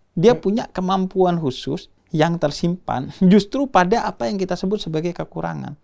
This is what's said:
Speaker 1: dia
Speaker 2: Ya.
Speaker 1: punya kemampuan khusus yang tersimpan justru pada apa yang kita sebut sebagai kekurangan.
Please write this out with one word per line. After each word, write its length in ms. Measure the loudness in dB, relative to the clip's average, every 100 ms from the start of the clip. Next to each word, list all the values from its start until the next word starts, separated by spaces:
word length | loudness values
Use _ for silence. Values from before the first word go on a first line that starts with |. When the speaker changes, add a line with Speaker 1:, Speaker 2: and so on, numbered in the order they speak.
| _
Speaker 1:
dia 180 | 2 4
Speaker 2:
Ya. 60 | 4
Speaker 1:
punya 260 | 2 -2 -4
kemampuan 680 | -4 -2 0 0 2 2 2
khusus 560 | -2 -4 -6 -8 -10 _ _
yang 280 | 0 0 2
tersimpan 720 | -2 -2 -2 -2 -4 -6 -6 2
justru 420 | 6 6 4 -2 0
pada 400 | 2 2 2 -2
apa 200 | -4 -4
yang 120 | -4
kita 160 | -4
sebut 260 | -4 -4 -4
sebagai 320 | -4 -4 -4
kekurangan. 600 | -6 -8 -8 -6 -6 -10 -14